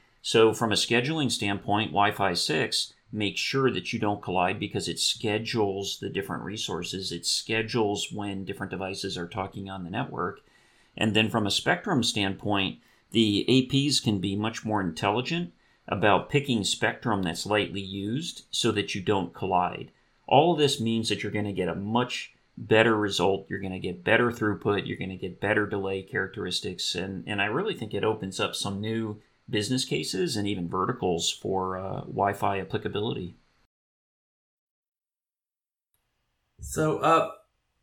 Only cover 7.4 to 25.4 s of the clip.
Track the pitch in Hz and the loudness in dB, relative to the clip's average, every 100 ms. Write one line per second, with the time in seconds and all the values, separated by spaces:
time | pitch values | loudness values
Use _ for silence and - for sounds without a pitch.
7.4 | - 110 110 120 104 101 - 110 101 95 | -2 -2 0 2 2 0 -4 -6 -8 -8
8.4 | 92 95 95 92 95 98 92 90 85 104 | -8 -8 -6 -6 -6 -6 -6 -6 -6 -6
9.4 | 95 101 98 95 85 107 131 - 90 - | -6 -8 -10 -8 -6 -4 -4 -4 -6 -6
10.4 | _ _ _ _ _ - 110 107 110 113 | _ _ _ _ _ -2 2 4 4 2
11.4 | 101 - 139 175 220 139 117 117 98 92 | 2 0 0 0 2 2 2 0 0 -2
12.4 | 104 101 95 - _ _ _ 117 107 101 | -2 0 0 -4 _ _ _ 4 6 6
13.4 | - 131 127 139 143 131 117 101 98 98 | 6 6 6 2 2 2 2 0 0 -2
14.4 | 110 113 110 104 90 82 104 110 127 165 | -2 -4 -2 -2 -2 0 0 2 0 -2
15.4 | 175 _ _ _ - 101 107 92 - - | -4 _ _ _ -6 2 6 4 4 0
16.4 | 131 113 95 - 113 - 123 101 90 85 | 2 0 0 0 0 0 -2 0 0 -2
17.4 | 95 107 87 95 95 98 101 131 170 - | 0 2 2 -4 -6 -6 -2 -4 -4 -10
18.4 | - - 117 104 95 104 90 101 87 - | -6 0 2 2 0 -2 0 0 0 -4
19.4 | 95 90 90 - - _ _ _ - 131 | 0 2 2 -2 -12 _ _ _ 4 6
20.4 | 170 156 143 - 113 113 110 101 107 104 | 6 4 2 2 0 0 0 -2 -2 -4
21.4 | 104 92 87 82 101 117 123 - - _ | -2 -2 -2 -2 0 0 0 -4 -10 _
22.4 | _ - 110 110 113 107 104 90 92 98 | _ -8 4 6 6 4 2 2 2 2
23.4 | - 98 98 95 92 87 - 113 120 117 | -2 -8 -6 -6 -6 -2 4 4 4 2
24.4 | 107 95 110 101 - 90 92 92 92 87 | 0 0 0 0 0 -6 -6 -6 -8 -4